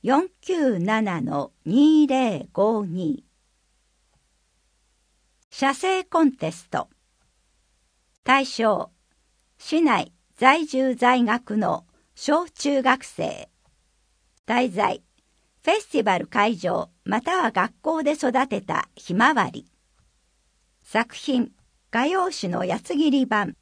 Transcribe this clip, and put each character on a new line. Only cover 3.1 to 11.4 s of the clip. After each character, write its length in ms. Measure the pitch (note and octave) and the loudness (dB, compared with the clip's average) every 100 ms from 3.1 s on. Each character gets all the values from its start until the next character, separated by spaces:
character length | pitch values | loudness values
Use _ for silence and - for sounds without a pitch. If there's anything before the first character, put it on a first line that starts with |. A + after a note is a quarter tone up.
| C3 _ _ _ _ _ _ _ _ _ _ _ _ _ _ _ _ _ _ _ _ _ _ _ | -4 _ _ _ _ _ _ _ _ _ _ _ _ _ _ _ _ _ _ _ _ _ _ _
写 240 | - C4+ | -2 -2
生 300 | C4+ F#4 F#4+ | 0 -2 -2
コ 180 | F#4 E4+ | -2 2
ン 100 | D#4 | 2
テ 200 | C4 D#3 | 2 -8
ス 180 | E3+ - | -8 -8
ト。 180 | - - _ _ _ _ _ _ _ _ _ _ _ _ _ | -6 -6 _ _ _ _ _ _ _ _ _ _ _ _ _
対 220 | - C4+ C4 | 0 0 0
象、 460 | - A3+ G3+ - _ _ _ _ _ _ _ | 0 0 0 -4 _ _ _ _ _ _ _
市 240 | - D#4 | -2 2
内 300 | D#4 G3+ - _ _ _ | 2 2 -2 _ _ _
在 280 | B3+ D#4 | 2 2
住 300 | D#4 C4 C4 | 0 -2 -2
在 280 | B3 B3 B3+ | 2 2 2
学 360 | A#3 A#3+ | 2 -2